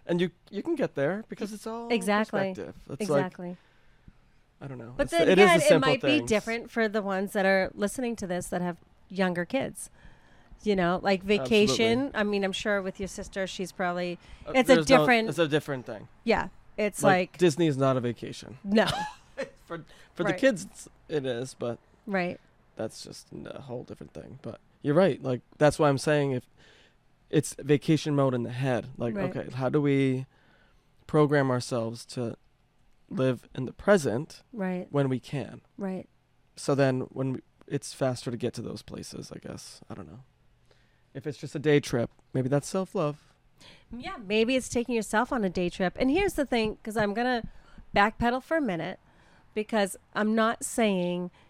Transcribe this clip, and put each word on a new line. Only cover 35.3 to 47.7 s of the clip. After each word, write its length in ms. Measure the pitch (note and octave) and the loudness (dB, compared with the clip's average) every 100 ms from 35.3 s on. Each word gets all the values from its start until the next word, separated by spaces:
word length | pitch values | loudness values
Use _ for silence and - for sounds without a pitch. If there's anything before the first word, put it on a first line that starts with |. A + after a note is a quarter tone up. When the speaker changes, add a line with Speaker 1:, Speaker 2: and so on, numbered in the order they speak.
| C#3+ G#2+ A2+ - - | -8 -8 -12 -20 -10
Speaker 2:
Right. 320 | G3 F#3 - _ _ _ _ - | -8 -8 -12 _ _ _ _ -8
Speaker 1:
So 180 | - C#3 | -2 2
then 260 | C3+ B2+ - | 2 0 -4
when 200 | - C3 | -6 -6
we, 60 | B2+ - _ - | -6 -10 _ -8
it's 280 | C#3+ - | -8 -8
faster 360 | - C3+ B2 - | -4 -4 -4 -6
to 60 | A#2+ | -6
get 180 | A#2+ - | -6 -6
to 60 | |
those 200 | A2 G#2+ | -10 -12
places, 500 | - - - - C3+ | -12 -14 -12 -14 -14
I 60 | - | -14
guess. 400 | - - - - - | -14 -14 -16 -20 -16
I 40 | |
don't 140 | G#2 D#2+ | -16 -16
know. 160 | G#2 C3+ _ _ _ _ _ _ _ _ | -18 -20 _ _ _ _ _ _ _ _
If 120 | C#3+ D3+ | -12 -10
it's 120 | C#3 | -10
just 180 | D3 D#3 | -10 -2
a 40 | |
day 200 | D3 D3 | 4 4
trip, 320 | - C3 A#2 - _ | 4 0 -2 -6 _
maybe 160 | C3 B2+ | -2 2
that's 180 | C#3+ - | 0 0
self-love. 640 | F#3+ F#3 G#3 D3+ D3 _ _ _ _ - - _ A#3 | -4 -2 -2 -2 -4 _ _ _ _ -20 -20 _ -12
Speaker 2:
Yeah, 200 | D#4 F#4+ F#3+ | -12 -12 -2
maybe 300 | G#3+ A3+ C4 | 0 2 0
it's 100 | A#3+ | 0
taking 280 | A#3+ A#3+ A#3 | -4 -2 -2
yourself 360 | G#3 G#3+ B3 | 0 0 0
on 140 | C4+ G3 | 0 -2
a 40 | |
day 200 | F3 F3 | 0 -2
trip. 260 | - F3+ - | -2 -4 0
And 140 | C4 | 2
here's 220 | D#4 G4 | 2 2
the 120 | D#4+ C#4 | 0 0
thing, 320 | A#3+ A3 - | 0 0 -4
'cause 140 | - G#3+ | -8 -2
I'm 160 | G#3 | -2
gonna 300 | G3+ B3 A#3+ - - - | 0 -2 -2 -4 -14 -20